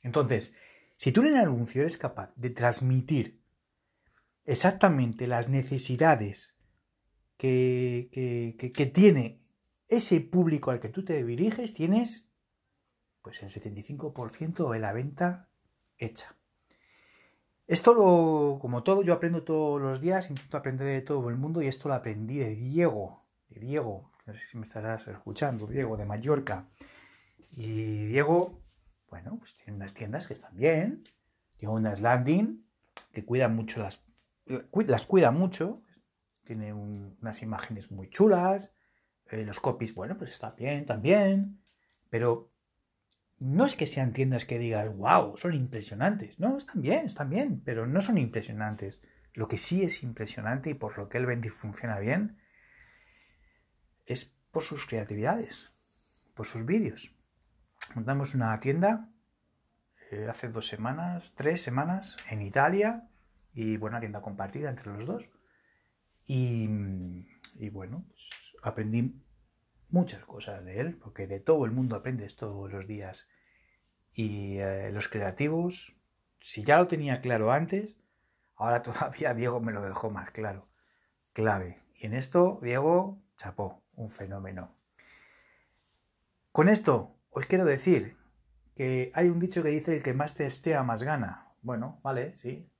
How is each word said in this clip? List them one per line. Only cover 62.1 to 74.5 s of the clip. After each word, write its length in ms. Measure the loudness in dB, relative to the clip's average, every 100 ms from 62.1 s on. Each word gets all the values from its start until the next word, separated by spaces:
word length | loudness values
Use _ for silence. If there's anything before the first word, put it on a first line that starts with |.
| -16 -10
en 140 | -8
Italia, 680 | -2 2 4 4 0 -2 -10 _ _ _ _
y, 240 | -8 -4 -2
bueno, 160 | -4
una 60 | -6
tienda 200 | -8 -10
compartida 480 | -12 -10 -10 -6 -8
entre 240 | -8 -10
los 140 | -10 -8
dos. 240 | -8 -10 _ _ _ _ _ _ _ _ _ _
Y, 420 | -2 0 0 -2 -2 -4 -6 -8 -12 -16 _ -20
y, 160 | -12 -12
bueno, 340 | -10 -12 -12 -14
pues, 220 | _ -20 -20 -20 -8
aprendí 600 | -8 -6 -4 -2 -2 -6 _ _ _ _ _ _ _
muchas 340 | 0 0 -4
cosas 400 | -16 -16 -12 -12
de 160 | -10 -6
él, 160 | -6 -8
porque 300 | -16 -12 -8
de 140 | -8
todo 240 | 2 4
el 80 | 4
mundo 240 | 0 -2 -2
aprendes 400 | -6 -6 -8 -10
todos 340 | -10 -10 -10
los 160 | -10 -10
días. 420 | -10 -12 -16 -20 _ _ _ _ _ _ _ _
Y, 460 | -6 -4 -4 -6